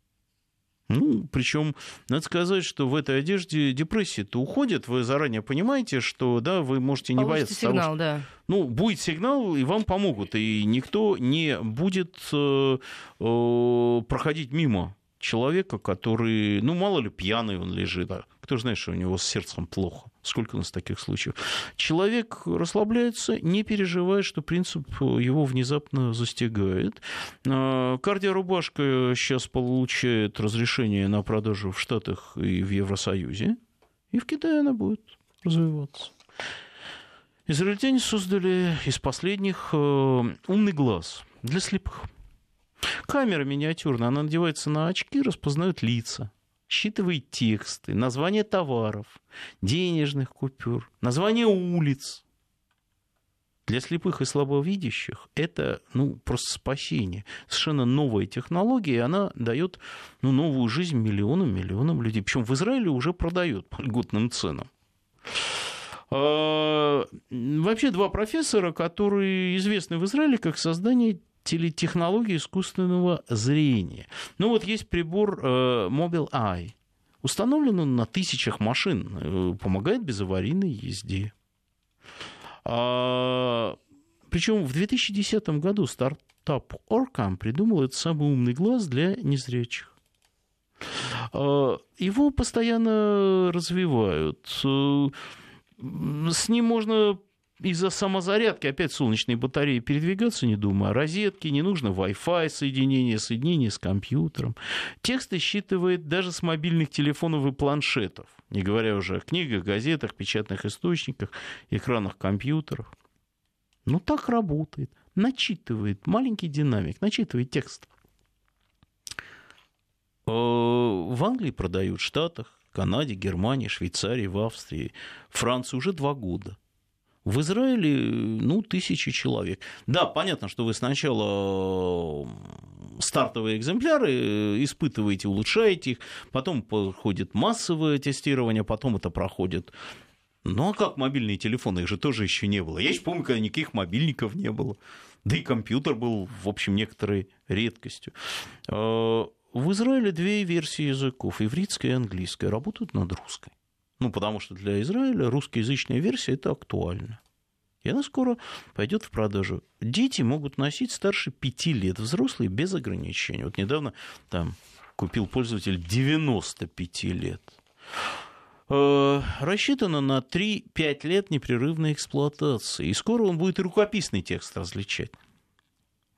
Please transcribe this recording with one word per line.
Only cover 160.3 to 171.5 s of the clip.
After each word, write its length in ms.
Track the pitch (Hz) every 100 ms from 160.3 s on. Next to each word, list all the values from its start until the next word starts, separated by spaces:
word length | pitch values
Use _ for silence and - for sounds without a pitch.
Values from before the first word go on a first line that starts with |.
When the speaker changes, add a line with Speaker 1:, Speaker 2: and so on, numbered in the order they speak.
| 151 143 -
Speaker 1:
носить 340 | 139 - 254
старше 400 | - 196 196 -
пяти 400 | - 135 - 170
лет, 280 | 135 92 90
взрослые 500 | 110 175 262 - 95
без 240 | 98 175
ограничений. 720 | 185 113 92 85 87 - -
Вот 140 | - -
недавно 360 | 98 151 139 - - - _
там 260 | 90 85 87 - - - -
купил 320 | 90 120 98
пользователь 540 | 131 117 110 98 92
девяносто 840 | 85 110 135 160 151 107 - - 85
пяти 460 | - 87 - 95
лет. 280 | 90 87 90 - - _ _ - - - - - - - _ -
Э, 520 | 139 143 143 139 139 135 -
рассчитано 640 | 139 202 - 277 208 151
на 200 | 139 135
три-пять 800 | - 175 208 208 - - 156 143
лет 260 | 147 190 196
непрерывной 640 | 147 -